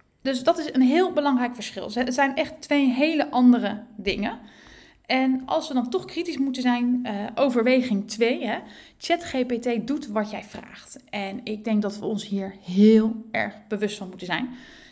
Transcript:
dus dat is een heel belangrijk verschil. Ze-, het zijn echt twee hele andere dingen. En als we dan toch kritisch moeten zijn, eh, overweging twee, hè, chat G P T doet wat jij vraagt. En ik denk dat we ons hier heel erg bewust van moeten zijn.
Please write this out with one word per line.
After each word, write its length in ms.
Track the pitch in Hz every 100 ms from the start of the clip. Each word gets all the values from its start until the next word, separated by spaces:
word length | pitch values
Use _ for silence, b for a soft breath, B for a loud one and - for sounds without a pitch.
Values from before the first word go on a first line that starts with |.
| _ _
dus 200 | 262 254
dat 160 | 254 349
is 160 | 302
een 80 | 262
heel 300 | 254 320 370
belangrijk 420 | 302 285 254 247
verschil. 360 | 247 - 196 -
Ze-, 100 | 226
het 140 | 254
zijn 220 | 247 277 269
echt 240 | 302 -
twee 320 | - 294 269
hele 380 | 247 302 320 -
andere 520 | 247 247 240 202 208 - -
dingen. 420 | 190 - 202 - B B B B B B -
En 360 | 254 262 262
als 240 | - 320 311
we 60 |
dan 160 | 254 247
toch 140 | 370
kritisch 340 | - 320 349 269
moeten 240 | 277 254
zijn, 380 | 247 240 240 247
eh, 120 | 240 202 208
overweging 760 | - 277 240 233 262 247 196 190
twee, 380 | - 233 320 269
hè, 120 | 165 B B B B
chat 260 | - 339
G 220 | - 262 254
P 60 |
T 340 | 233 247 233 -
doet 200 | 294 -
wat 240 | 214 208
jij 140 | 202
vraagt. 600 | - - - - - - _
En 300 | 202 196 196
ik 200 | - 214
denk 180 | 226 214
dat 160 | 202 202
we 60 |
ons 240 | - 202 -
hier 260 | 196 190 190
heel 640 | - 185 214 220 220 - -
erg 240 | - - - -
bewust 300 | 208 208 -
van 100 | 185
moeten 180 | 185 180
zijn. 220 | 165 - B B B B